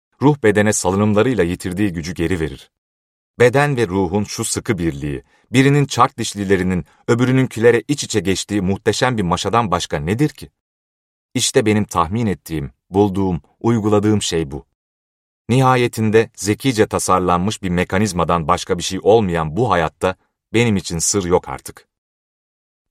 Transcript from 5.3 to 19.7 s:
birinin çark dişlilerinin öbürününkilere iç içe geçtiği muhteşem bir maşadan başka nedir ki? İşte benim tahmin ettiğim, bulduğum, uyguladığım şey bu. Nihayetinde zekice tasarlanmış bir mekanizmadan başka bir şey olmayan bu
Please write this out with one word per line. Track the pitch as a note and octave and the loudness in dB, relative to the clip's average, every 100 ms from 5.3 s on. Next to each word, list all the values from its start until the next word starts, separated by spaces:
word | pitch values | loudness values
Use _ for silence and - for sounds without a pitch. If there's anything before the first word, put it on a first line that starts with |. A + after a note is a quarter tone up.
| _ _ | _ _
birinin | B2+ C3+ C#3+ C#3 | 2 4 2 2
çark | A2+ C3 - | 2 0 0
dişlilerinin | A2 G2+ G2 F#2+ F#2 F2+ - _ - | -8 -4 0 0 0 -2 -6 _ -2
öbürününkilere | A#2 B2 C3 B2+ G#2+ A#2 A#2 - | 0 2 2 0 2 2 2 0
iç | D3 | -6
içe | - G#2+ | -4 -2
geçtiği | F2+ F#2 - G#2 | -2 -2 -2 -2
muhteşem | F#2 G2 A2+ - B2+ A2+ | -2 -2 -2 0 0 -2
bir | |
maşadan | F2 F2 G2+ A2+ G#2+ | -2 -2 -2 -2 0
başka | F2 - D#2+ | -4 -4 -6
nedir | D#2 A#2 D3+ | -4 -2 -2
ki? | - D#2 _ _ _ _ _ _ _ _ | -4 -20 _ _ _ _ _ _ _ _
İşte | B2+ - C3+ G#2+ | -6 -2 0 2
benim | G#2+ G2+ | 2 0
tahmin | F2+ D#2+ A2+ A2 | -2 -2 -2 -2
ettiğim, | E2+ - D#2+ C#2 - _ | -4 -6 -8 -8 -14 _
bulduğum, | F#2+ G#2 F#2+ F#2+ E2 - _ | 2 2 2 -2 -2 -8 _
uyguladığım | A#2 A#2 G#2 G#2 G#2 G#2 | -2 0 2 2 2 0
şey | - E2+ C#2+ | 0 -4 -4
bu. | C#2+ - _ _ _ _ _ _ _ - | -10 -16 _ _ _ _ _ _ _ -2
Nihayetinde | B2+ C3 B2+ B2 - A2 A2 A2 - | 2 4 4 0 0 2 2 2 -2
zekice | G2+ G#2 C3+ G#2+ G2+ | -4 -2 0 0 0
tasarlanmış | F#2 - F#2 F2+ F2 G2 - | 0 0 2 2 0 0 -4
bir | F#2 | -2
mekanizmadan | F2 F2+ F#2+ G#2+ F2 D#2+ F2 D#2 | -2 0 0 0 0 0 0 0
başka | F2 - F2+ | -2 -2 -6
bir | |
şey | - F#2 | -4 -2
olmayan | F#2+ A#2 F#2+ E2+ D#2+ E2+ | 4 4 4 -2 -2 -2
bu | A#2 | 0